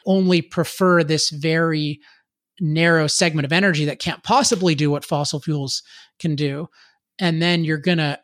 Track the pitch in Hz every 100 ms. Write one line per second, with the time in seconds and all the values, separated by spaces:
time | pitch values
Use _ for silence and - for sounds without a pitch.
0 | - 190 185 180 156 - 156 - 185 175
1 | 156 156 - 151 156 160 165 156 151 147
2 | - _ _ _ _ _ 165 156 170 165
3 | 151 - 175 156 143 165 196 151 147 139
4 | - - - 220 226 214 185 151 151 143
5 | - 151 147 151 147 151 135 - - -
6 | - _ 170 147 147 139 165 _ _ _
7 | _ _ 180 160 170 175 160 156 143 170
8 | 151 143